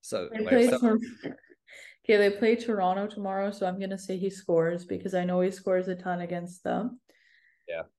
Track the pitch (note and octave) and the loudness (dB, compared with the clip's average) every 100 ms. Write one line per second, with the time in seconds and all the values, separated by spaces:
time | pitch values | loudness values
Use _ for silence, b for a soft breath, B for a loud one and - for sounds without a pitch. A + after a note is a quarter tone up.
0 | - G2+ F2 A3 G#3+ B3+ A#3+ B3 A#3+ A3 | -6 -8 -6 -6 2 6 6 4 4 4
1 | - - - - _ - _ - - _ | 0 -10 -12 -12 _ -20 _ -20 -20 _
2 | - G#3 G3+ G3+ A3+ A3+ A#3 G#3 F3+ F#3+ | 2 6 6 4 2 2 0 0 2 0
3 | G#3 G#3 G3 F#3+ G3 G3 F#3 F#3 G3 G3 | -4 -6 -6 -2 -4 -2 -4 -4 -6 -8
4 | - F#3+ G3 F#3 - E3+ E3 F3 F3 F#3 | -6 -4 -4 -6 0 2 2 -2 -6 -8
5 | G3 F#3 F3+ F3+ F#3 F#3+ - F#3 F#3 F3+ | -2 -2 0 2 0 0 0 0 0 -6
6 | F#3 F3 F3 F3 F3 - - F3+ A#3 B3 | -4 -6 -4 -8 -8 -10 -4 -2 -4 -8
7 | _ b b b b b - E2 D#2+ | _ b b b b b -10 -10 -10